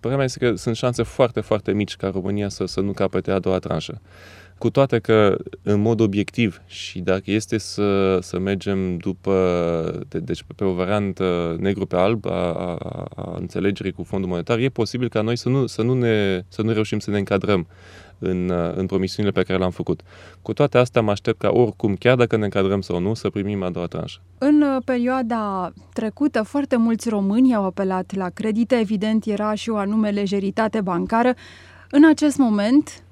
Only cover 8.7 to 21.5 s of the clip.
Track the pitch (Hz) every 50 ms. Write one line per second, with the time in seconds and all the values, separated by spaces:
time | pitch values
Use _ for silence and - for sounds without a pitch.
8.7 | 98 95 95 92 90 85 - 101 92 87 _ 95 98 92 92 90 87 87 85 85
9.7 | 85 82 82 82 82 87 - - - 90 82 - 87 - - - - - 104 95
10.7 | 92 87 92 90 104 104 101 98 90 - 92 92 87 87 85 85 82 82 - 98
11.7 | 98 98 95 82 - 90 90 101 117 110 - - 87 90 90 87 82 87 90 90
12.7 | 87 - - - 87 87 87 82 - - - 90 85 87 90 90 - 95 90 98
13.7 | 101 87 95 95 90 - 90 - - 98 95 90 90 87 85 - 120 113 120 135
14.7 | 127 - 113 - - 120 123 117 - 110 107 110 120 120 - 123 127 139 131 110
15.7 | - - 110 120 131 131 123 117 110 107 104 98 95 90 90 - - - 107 110
16.7 | 113 107 107 104 - 104 - - 101 104 98 95 - 98 92 95 104 92 82 -
17.7 | - - - - - - - - - - - 87 92 90 90 90 90 87 85 85
18.7 | 87 - 95 92 - 95 95 92 - - 107 101 98 - 92 - 95 92 92 92
19.7 | 87 - 90 - 87 80 - - - - - - - - - - 110 - 147 143
20.7 | - 123 123 123 - 123 110 104 101 101 - - 113 - - 104